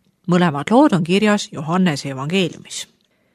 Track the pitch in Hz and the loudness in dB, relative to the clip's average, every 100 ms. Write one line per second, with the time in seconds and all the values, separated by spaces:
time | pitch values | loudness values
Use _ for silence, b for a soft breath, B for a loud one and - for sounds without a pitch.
0 | _ _ - 175 175 143 147 233 302 175 | _ _ -2 0 2 -2 2 4 4 2
1 | 165 196 214 208 - 139 151 175 185 139 | 0 0 2 0 -4 -10 -4 0 0 -2
2 | 143 135 143 190 170 - - - - _ | -6 -8 -4 -2 -2 -6 -16 -16 -16 _
3 | _ _ _ | _ _ _